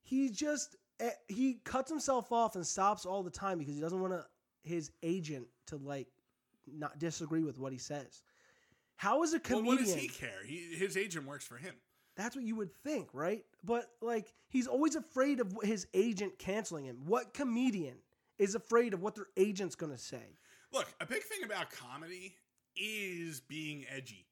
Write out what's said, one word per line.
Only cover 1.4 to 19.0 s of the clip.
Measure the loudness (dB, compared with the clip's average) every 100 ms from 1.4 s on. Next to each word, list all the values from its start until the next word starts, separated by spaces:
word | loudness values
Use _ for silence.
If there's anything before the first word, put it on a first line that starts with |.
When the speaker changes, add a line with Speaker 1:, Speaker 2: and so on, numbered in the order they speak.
| 2 2
Speaker 1:
cuts | -2 -2 0
himself | -2 2 2 4
off | 4 4
and | 2
stops | -2 2 4 4
all | 0 -2
the | -2
time | -2 -2 0
because | -2
he | -2
doesn't | -2 0
wanna, | 0 -2 -6 _ _ _
his | -6 -4 -6 _
agent | -2 0 -2 -6 -8 _ -12
to, | -10
like, | -6 -8 -8 _ _ _ _ _
not | -16 -8 -8 -2
disagree | -4 -2 0 2
with | 0 -2
what | -6
he | -6
says. | -6 -8 -8 -18 _ _ _ _ _ _ _
How | -2 4 6
is | 4
a | 2 2
Speaker 2:
Well, | 2
what | 6 6
does | 6
Speaker 1:
comedian | 2
Speaker 2:
he | -2
care? | -6 -8 -8
He, | -10 -10 -8
his | -2 0 2
agent | 0 -4 -8
works | -10
for | -12 -12
him. | -12 -14 _ _ _
Speaker 1:
That's | -6 -6
what | -4
you | -4
would | -2 -4 -6
think, | -4 -4 -4
right? | -2 0 -2 -6 _
But, | -2 -2 -2 _
like, | -2 -2 -4 _ _
he's | 0 2
always | 4 4
afraid | 4 -2 2 4 4
of | 0 0
his | 0 0 2
agent | 4 4 2 -4 -4
canceling | -2 -2 -2 -6
him. | -8 -8
What | 2 2 2
comedian | -2 0 4 4 2 -4 -8 _ _ _ 2
is | 2
afraid | 2 6 6 6
of | 0